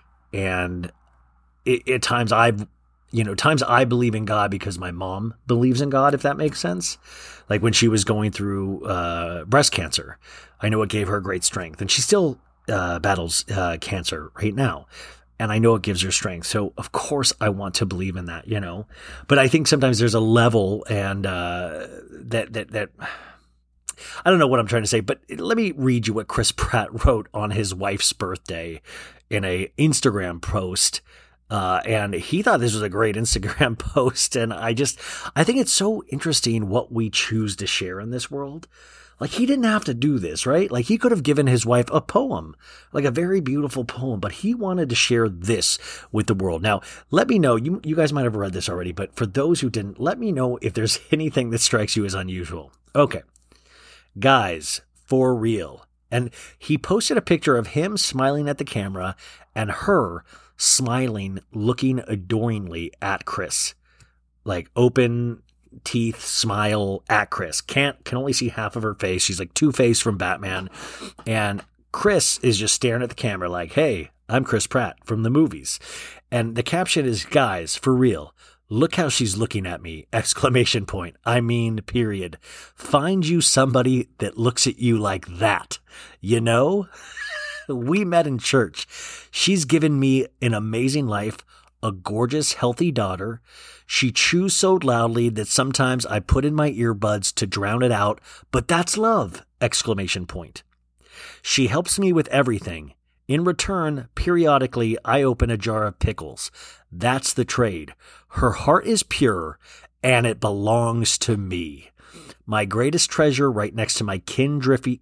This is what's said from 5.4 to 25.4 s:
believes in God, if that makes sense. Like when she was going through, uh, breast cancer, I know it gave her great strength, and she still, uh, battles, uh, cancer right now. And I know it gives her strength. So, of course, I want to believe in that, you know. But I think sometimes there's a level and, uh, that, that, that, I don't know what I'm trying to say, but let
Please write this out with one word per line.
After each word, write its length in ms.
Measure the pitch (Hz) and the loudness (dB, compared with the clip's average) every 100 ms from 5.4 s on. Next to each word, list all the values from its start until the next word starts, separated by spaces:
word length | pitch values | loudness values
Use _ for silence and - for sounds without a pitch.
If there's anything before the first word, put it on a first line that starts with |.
| - | 0
believes 360 | 120 127 123 | 4 4 2
in 80 | 143 | 2
God, 240 | 135 143 | 4 4
if 100 | 143 | 2
that 140 | 143 143 | 0 0
makes 220 | 151 - | -2 -2
sense. 380 | 175 180 - - - - - - - | -4 -4 -6 -8 -16 -20 -20 -20 -2
Like 120 | 104 | 2
when 120 | 113 | 2
she 140 | - 117 | 4 4
was 160 | 110 | 4
going 280 | 98 107 104 | 2 0 0
through, 520 | 98 101 98 98 95 - | -2 -4 -2 -4 -4 -4
uh, 600 | 90 85 85 85 87 85 | -4 -2 -4 -6 -8 2
breast 260 | 135 139 | 4 4
cancer, 460 | - 78 - - - - - - _ | 0 -2 -6 -8 -16 -20 -20 -20 _
I 80 | 107 | 0
know 120 | 110 | 0
it 80 | 101 | 0
gave 180 | 107 95 | -2 -2
her 140 | 104 | -2
great 220 | 95 90 | -4 -2
strength, 380 | - 101 80 - | -2 -4 -8 -8
and 80 | 98 | -2
she 120 | - | 0
still, 380 | - 202 160 - _ _ - | 2 4 2 -2 _ _ -4
uh, 320 | 101 87 85 | -2 -2 -2
battles, 460 | 98 90 85 - - | 0 0 -2 -4 -2
uh, 280 | 98 87 82 | -2 -2 -4
cancer 520 | - 92 85 80 78 - | -6 -6 -6 -8 -10 -4
right 180 | 107 | -4
now. 340 | 104 135 73 - - - - _ - | 0 -2 -2 -10 -20 -20 -20 _ -6
And 120 | 107 | -2
I 80 | 110 | 4
know 160 | 117 107 | 4 4
it 80 | |
gives 180 | 104 87 | 2 -2
her 100 | 92 | -2
strength. 360 | - 101 87 - | -2 -4 -6 -4
So, 260 | 107 98 - | -2 -2 -6
of 120 | - | -8
course, 400 | - - 143 123 - | -6 -2 0 0 0
I 100 | 107 | -2
want 260 | 98 98 - | -2 -4 -2
to 100 | 101 | -2
believe 300 | 92 95 90 | -2 -4 -6
in 100 | 87 | -8
that, 220 | 82 - | -12 -6
you 120 | 107 | -6
know. 280 | 87 90 - - - - - | -4 -10 -14 -18 -20 -16 4
But 100 | 139 | 6
I 100 | 135 | 6
think 200 | 160 135 | 4 4
sometimes 320 | 143 131 110 | 4 4 4
there's 160 | 117 113 | 4 4
a 40 | |
level 640 | 110 117 120 113 95 107 - | 6 6 6 4 2 -2 -4
and, 380 | 104 98 101 98 | -2 -2 -2 -4
uh, 580 | 90 87 87 87 78 - - - | -4 -4 -6 -6 -10 -12 -16 -18
that, 440 | 76 69 113 - | -18 -4 -4 -2
that, 180 | 110 98 | -8 -6
that, 180 | 110 101 - - - - - _ _ _ _ - - - - 175 | -6 -6 -8 -14 -14 -18 -20 _ _ _ _ -12 -12 -14 -2 4
I 60 | |
don't 80 | 185 | 6
know 80 | 139 | 6
what 120 | 120 | 4
I'm 60 | 107 | 2
trying 160 | 120 | 0
to 60 | 104 | 2
say, 120 | 113 | 0
but 200 | 95 - - | 0 -4 -8
let 260 | - | -8